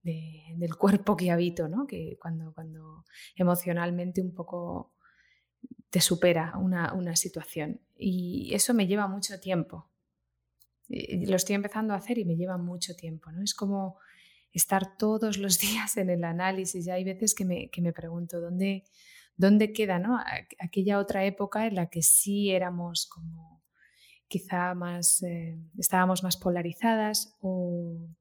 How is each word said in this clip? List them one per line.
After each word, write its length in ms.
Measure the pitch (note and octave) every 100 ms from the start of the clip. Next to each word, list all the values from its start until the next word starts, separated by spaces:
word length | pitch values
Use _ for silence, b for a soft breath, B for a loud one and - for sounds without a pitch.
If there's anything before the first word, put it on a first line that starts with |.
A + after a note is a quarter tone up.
de, 420 | E3+ D#3+ D#3+ D#3 D#3 E3
del 180 | E3+ D#3
cuerpo 400 | G3 G3+ G3+ F#3+
que 160 | F3+
habito, 380 | E3+ F3 F3 D#3
¿no? 180 | G3 C#4
Que 300 | F3+ D#3+ -
cuando, 320 | E3+ D#3+ D#3+
cuando 520 | D#3+ D#3+ D#3 D#3 D#3 _ B B -
emocionalmente 840 | F3+ F3 F3 F3 F3 F3 F3+ F3+
un 120 | F#3
poco 600 | F3+ E3+ F3 F3 F3+ - _ b b b b b _ - - -
te 120 | F3+
supera 560 | - F3 F3+ E3 D#3+ F#3+
una, 360 | F#3 F3+ E3
una 220 | F#3 F3 E3
situación. 680 | F3+ E3 - E3 D3+ - _ _
Y 580 | F#3+ F3+ F3 F3+ -
eso 200 | G3+ -
me 140 | A#3+ F#3
lleva 200 | G#3 G3
mucho 320 | G3 G3 F#3+
tiempo. 500 | F#3 F3+ - E3 - _ _ _ _ _ _ _ _ _ _
Eh, 360 | - - F3+ G3
lo 80 | F#3
estoy 200 | F3+ G3+
empezando 380 | G3+ G#3+ A3
a 40 | G3
hacer 200 | - A#3
y 80 | F3
me 100 | E3
lleva 220 | F3+ F3+
mucho 380 | F3 F3+ F3 F3
tiempo, 360 | E3 D#3+ -
¿no? 120 | E3
Es 100 | G3+
como 440 | - G3 G3 F#3+ F#3 b b b b b
estar 460 | E3+ - G3 F#3+ -
todos 400 | G#3+ A3 A3 G3
los 220 | G3 F3
<laughs> 0 |
días 380 | G3+ A3 G#3+ -
en 120 | F#3
el 140 | F3
análisis. 640 | E3+ E3+ F#3 F#3+ F#3 F#3 F3
Ya 100 | F#3
hay 80 |
veces 300 | F#3 F#3+ G#3+ -
que 100 | F#3
me, 240 | F3 -
que 120 | -
me 120 | E3+
pregunto, 480 | E3 E3 E3+ E3+ F3
¿Dónde, 420 | E3+ F3+ G3 G3 _ B B B B -
dónde 360 | F#3+ G#3 G#3+
queda, 260 | G#3+ G#3 F3
no? 180 | G#3+ B3
a-, 300 | - - - -
aquella 400 | F3 G3 F#3+ G3+
otra 260 | G3+ G3 G3
época 420 | G3 G3+ G#3+ A3+
en 80 | G3
la 120 | E3+
que 140 | E3+
sí 500 | D#3+ - G3+ G3+ G3+
éramos 560 | F#3 F3+ F3 F3 E3 -
como 560 | E3 E3 E3 E3 D#3+ _ b b b b b _
quizá 480 | F3+ - F3+ F3+ F3+
más, 480 | F3 F3 E3+ -
eh, 340 | F3+ E3+ E3 E3 - -
estábamos 460 | F#3 F#3 F#3 F#3
más 140 | F#3 -
polarizadas 1000 | F#3 F3 E3+ - A3+ A3 G#3+ G#3 - _
o 680 | F#3+ F#3 F3 F3 E3+ E3+ E3 E3